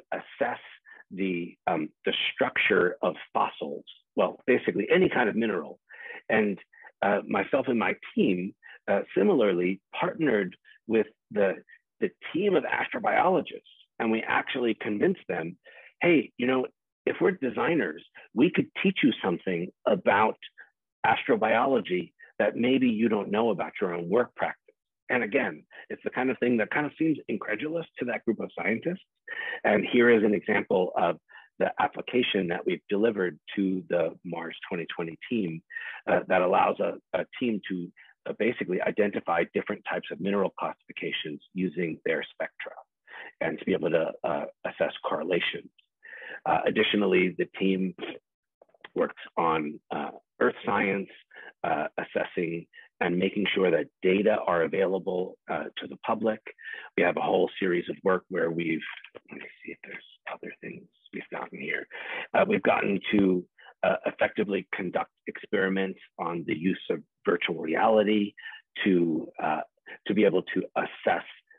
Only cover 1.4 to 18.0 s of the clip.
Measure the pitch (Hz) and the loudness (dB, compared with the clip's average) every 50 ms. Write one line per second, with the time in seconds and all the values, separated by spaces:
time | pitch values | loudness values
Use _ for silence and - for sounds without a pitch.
1.4 | 85 - - _ - - 82 80 78 - _ _ - - - - - - - - | -6 -8 -10 _ -2 -2 0 0 -2 -6 _ _ -4 -2 -2 -2 -2 -4 -2 -2
2.4 | 127 127 - - - - - - 87 90 - - - - 185 - - - - - | -2 0 0 0 2 4 4 4 4 2 0 0 -2 -2 -2 -4 -10 -6 -2 -2
3.4 | - - - - - 73 - - - - - _ _ _ - - 95 90 - - | -2 -2 -2 -8 -10 -8 -10 -12 -14 -18 -20 _ _ _ -2 0 0 0 0 -4
4.4 | - - 123 - - 113 87 101 95 - 156 185 185 - - 131 123 101 85 107 | 2 2 2 2 2 0 -2 0 0 2 4 4 4 4 2 2 0 0 2 0
5.4 | 117 110 98 85 78 80 - _ _ _ - - - - - - - - 113 110 | 0 0 -2 -2 -4 -8 -14 _ _ _ -20 -18 -16 -16 -16 -14 -4 0 2 2
6.4 | 107 104 95 - - _ _ - - - _ - 98 98 104 98 - - 107 98 | 2 2 0 -4 -10 _ _ -20 -20 -18 _ -2 0 2 2 0 0 -2 -2 -2
7.4 | 98 - - 135 131 135 123 113 95 95 104 - - - - 233 190 120 92 90 | 0 2 2 0 2 2 0 2 2 0 -2 -4 -8 -6 0 2 2 2 2 0
8.4 | 92 104 - _ _ - - - - - 101 101 - - - 175 196 208 185 135 | -2 -6 -8 _ _ -20 -20 -12 -2 0 0 0 0 0 0 2 4 4 4 4
9.4 | 107 98 90 87 90 92 98 - _ _ - - - 180 - - 160 139 117 104 | 4 4 4 2 0 0 -2 -4 _ _ -6 -4 -4 -4 -2 0 0 2 2 2
10.4 | 98 90 - _ _ _ - _ _ - 110 110 104 - _ _ _ - 110 104 | 0 -2 -6 _ _ _ -20 _ _ 0 2 2 0 0 _ _ _ -6 0 0
11.4 | 98 95 87 - - _ - _ _ _ _ - - - - _ - - - - | 2 2 0 -2 -8 _ -20 _ _ _ _ -4 -4 -4 -4 _ -14 -6 -4 0
12.4 | 202 208 180 151 123 - - - - - - 254 196 - - - - 180 190 151 | 2 4 2 2 2 0 -2 -2 -4 -4 -6 -4 -2 0 2 2 4 4 2 2
13.4 | 110 - - - _ _ - _ _ _ _ - 117 113 110 110 - - - 135 | 0 -2 -10 -16 _ _ -20 _ _ _ _ -2 0 0 0 0 0 0 -2 -2
14.4 | 135 - - 131 123 117 107 - - 117 104 104 143 180 190 - - - 90 85 | -2 -2 -4 -2 0 0 0 -2 -2 -4 0 2 2 2 0 0 -4 -6 -4 -4
15.4 | 80 85 90 _ _ - - - - - _ - - 175 170 139 - - _ - | -4 -6 -8 _ _ -20 -20 -20 -20 -18 _ -2 2 4 4 4 2 0 _ -4
16.4 | 120 123 131 131 127 - _ _ _ _ _ _ - - - - 170 196 185 - | 0 0 2 0 0 -4 _ _ _ _ _ _ -4 -4 -2 2 2 2 2 0
17.4 | 139 123 113 120 117 147 175 151 104 78 76 - | -4 -4 -2 -2 0 0 0 0 0 -2 -4 -10